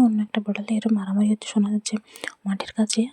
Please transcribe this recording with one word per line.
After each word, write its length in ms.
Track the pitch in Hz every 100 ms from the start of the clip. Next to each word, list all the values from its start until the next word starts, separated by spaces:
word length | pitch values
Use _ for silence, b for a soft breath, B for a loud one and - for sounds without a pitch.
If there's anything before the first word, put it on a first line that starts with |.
| 240
অন্য 120 | 214
একটা 160 | 208 226
বিড়ালে 320 | 208 202 208 220
এরম 180 | 220 214
মারামারি 320 | 196 196 208
হচ্ছে 160 | 214 -
শোনা 200 | 220 202
যাচ্ছে 240 | 214 - 214 B B B B
মাঠের 280 | 202 196 - -
কাছে। 220 | 214 226 247